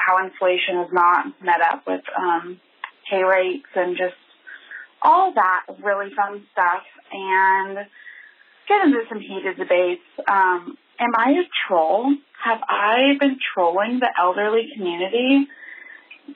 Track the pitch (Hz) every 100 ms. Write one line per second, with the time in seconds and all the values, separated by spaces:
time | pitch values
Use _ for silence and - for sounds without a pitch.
0 | 185 185 190 - 185 180 196 180 180 180
1 | 175 175 - - 180 170 170 - 185 185
2 | - - 180 170 175 180 _ _ - _
3 | - 196 185 190 185 - - 185 180 175
4 | 180 - _ _ - - - - - _
5 | 311 349 381 247 185 - - 190 202 196
6 | 202 196 208 208 - 202 190 185 - -
7 | _ 196 190 190 190 190 196 196 202 -
8 | - - - _ _ _ - 403 330 240
9 | 226 214 190 190 190 180 185 180 180 175
10 | _ - - 196 185 180 170 - _ -
11 | 240 220 240 339 359 - - 175 160 196
12 | 262 285 - - 233 226 - 202 208 240
13 | 277 285 285 262 - 196 170 185 220 254
14 | 247 165 180 196 214 226 226 214 175 175
15 | 185 233 254 277 277 - - - - -
16 | _ - -